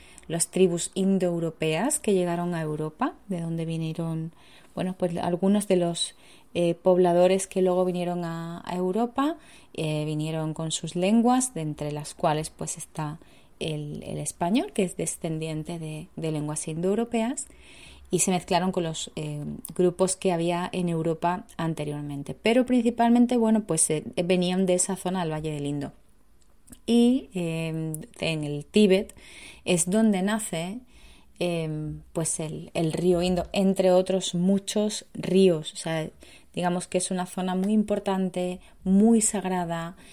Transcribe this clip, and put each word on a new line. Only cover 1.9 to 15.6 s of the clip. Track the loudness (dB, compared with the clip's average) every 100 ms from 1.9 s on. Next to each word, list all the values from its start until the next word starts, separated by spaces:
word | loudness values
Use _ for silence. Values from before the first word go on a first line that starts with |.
| 0
que | 2
llegaron | 2 2 0 -2
a | -2
Europa, | -4 -4 -6 -4 -4 -4 -6
de | -6
donde | -4 -4
vinieron, | -4 -2 -4 -4 -4 -4 -6 -10 -20 -20 -12
bueno, | -6 -6 -2
pues | -4 -2
algunos | -2 0 2 2 4
de | 2
los, | 2 -2 -6 -10 -20 -20 -8
eh, | 0 0
pobladores | 2 4 6 6 6 6 4 0
que | 0
luego | 2 2
vinieron | 0 0 -2 -4
a, | -4 -6 -8 -10
a | -6 -2
Europa, | -2 0 -2 0 -2 -2 -10 -20 -16
eh, | -6 -4 -2
vinieron | -2 -2 -4 -4 -4
con | -4 -6
sus | -6 -6 -2
lenguas, | 2 4 4 4 0
de | -4
entre | -6 -4 -6
las | -6 -10
cuales, | -2 0 0 -4
pues, | -8 -10 -10
está | -12 -8 -8 -8 -16 -20 -20 -10
el, | -6 -6 -8 -10
el | -8 -8
español, | -8 -4 0 0 0
que | -2
es | -2 -2
descendiente | -6 -4 -4 -4 -4 -6